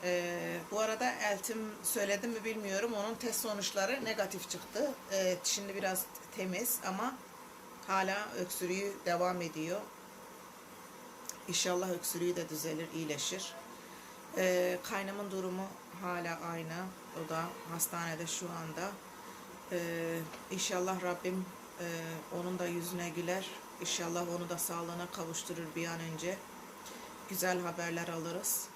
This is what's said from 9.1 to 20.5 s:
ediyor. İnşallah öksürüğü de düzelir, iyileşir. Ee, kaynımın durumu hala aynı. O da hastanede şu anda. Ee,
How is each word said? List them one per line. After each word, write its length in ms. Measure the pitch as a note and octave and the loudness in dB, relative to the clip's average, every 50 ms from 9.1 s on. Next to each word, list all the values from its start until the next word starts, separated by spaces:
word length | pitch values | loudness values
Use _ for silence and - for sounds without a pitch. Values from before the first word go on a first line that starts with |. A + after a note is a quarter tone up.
| F3 F3 F3+ F3+ F3+ F3+ E3+ | 4 6 6 4 4 2 0
ediyor. 380 | E3 D#3+ D#3+ D#3 D#3+ F3+ G#3 - - - - - - - - - - - - - - - - - - - - - - - - - - - - - - - - - - | -2 0 -2 0 0 0 -2 -2 -6 -10 -14 -14 -14 -14 -14 -14 -14 -14 -14 -14 -14 -14 -16 -16 -14 -14 -14 -14 -14 -14 -14 -14 -14 -14 -14 -10 -10 -10 -10 -4 0
İnşallah 420 | F3 - - F#3 F3+ F3+ F3+ F#3 | 4 4 4 6 4 4 4 4
öksürüğü 460 | F3+ F3 - - - E3+ F3 F3 F3+ | 2 2 2 0 2 4 4 4 4
de 120 | F3 E3 D#3+ | 4 0 -2
düzelir, 400 | D#3 D3+ D3+ E3 D#3 D#3 E3 D#3+ - | -2 -2 0 0 0 0 -2 -2 -2
iyileşir. 600 | D#3+ E3 D3+ D3 C#3+ - - F3+ F#3+ F#3 - - - - - - - - - - - - - - - - - - | -2 0 0 0 2 2 0 0 -2 -4 -6 -8 -8 -10 -10 -12 -12 -12 -12 -14 -14 -14 -14 -14 -14 -12 -6 2
Ee, 420 | - F#3+ F#3 F3+ F3+ F3+ F3+ F3+ F3+ F3+ - | 4 6 6 8 8 6 6 4 2 0 0
kaynımın 400 | A#3 G3 G3 F#3+ G3 G3+ G3+ G3 | 0 0 0 0 -2 -2 -2 -2
durumu 360 | F#3+ F#3+ F3+ F#3 F3+ F#3 F#3+ F#3+ - - - - - F3 F#3+ | 0 0 0 0 0 0 -2 -4 -6 -10 -12 -12 -10 -6 -2
hala 380 | F3+ F3+ F3 E3+ E3+ E3 - - E3+ E3+ | 0 0 0 0 0 -2 -2 -2 -2 -2
aynı. 320 | E3 E3 D#3+ D#3+ E3+ F#3 F#3 F#3 - - - - E3 E3 | -2 -2 -2 -2 -2 -4 -4 -6 -10 -12 -8 -4 -4 -2
O 40 | D#3 | 0
da 160 | E3 D#3+ E3 F3 F3+ - - D#3+ E3 | 0 0 0 0 -2 -6 -6 -4 0
hastanede 540 | E3+ E3 - - E3+ E3+ E3 D#3+ D#3 E3+ | 2 2 2 2 0 0 0 -2 -2 -2
şu 200 | E3 - - F#3 | -2 -2 -2 -2
anda. 440 | E3+ E3+ E3+ E3 D#3+ D#3 D3+ F3 G3 G3+ F#3+ - - - - - - - - - - - - - - F#3+ | -4 -4 -4 -4 -4 -2 -2 -2 -2 -4 -6 -12 -14 -14 -12 -12 -12 -12 -12 -12 -12 -14 -14 -8 -2 0
Ee, 460 | F3 E3+ E3+ E3+ E3 E3 E3 E3 E3 D#3+ D#3+ - - - - | 0 0 2 0 0 0 2 0 0 -2 -4 -6 -10 -6 -4